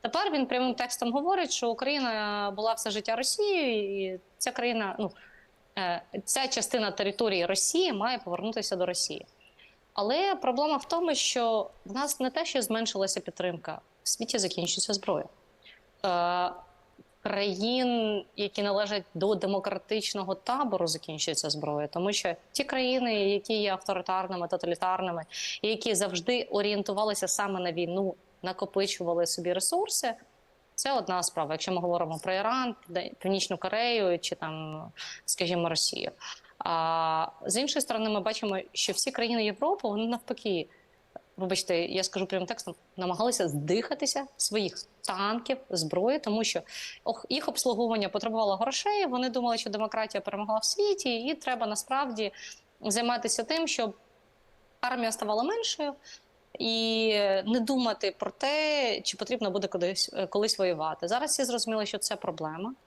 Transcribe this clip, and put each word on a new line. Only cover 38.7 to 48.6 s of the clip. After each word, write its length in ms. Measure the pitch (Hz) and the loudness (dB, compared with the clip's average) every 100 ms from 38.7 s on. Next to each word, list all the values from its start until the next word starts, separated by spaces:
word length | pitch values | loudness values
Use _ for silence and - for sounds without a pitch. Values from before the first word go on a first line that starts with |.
що 200 | - - | -2 -2
всі 180 | 185 - | 0 -2
країни 340 | 262 233 233 214 | 0 0 2 0
Європи, 420 | 208 294 403 226 | 2 0 0 0
вони 200 | 208 226 | -2 -2
навпаки, 600 | 240 - 240 214 180 151 - _ _ _ - _ - | -2 -4 -6 0 0 -2 -12 _ _ _ -20 _ -6
вибачте, 420 | 185 185 - 170 | -2 -2 2 0
я 240 | 170 185 | 2 0
скажу 220 | 185 190 185 | -2 -2 0
прямим 220 | 190 180 | -2 -2
текстом: 280 | - - 170 _ - | -6 -8 -12 _ -6
намагалися 500 | 180 180 233 240 175 | -2 2 2 2 2
здихатися 800 | 147 147 196 - 294 285 277 269 - | 0 2 2 2 -2 0 0 -4 -4
своїх 380 | - 214 196 - - _ | 0 0 0 -4 -16 _
танків, 560 | - 190 202 233 233 262 - | -4 0 0 0 -2 -6 -2
зброї, 500 | 180 156 180 214 294 | -2 0 2 2 2
тому 240 | 262 214 | 2 0
що 180 | 220 233 - - - - | 2 -2 -6 -12 -12 -8
ох-, 220 | - 208 - | -4 -4 -2
їх 200 | 262 - | -2 -2
обслуговування 600 | - 254 220 233 226 196 | 0 2 2 2 2 0
потребувало 460 | 202 226 220 214 | 0 -2 2 2
грошей, 500 | 190 | 2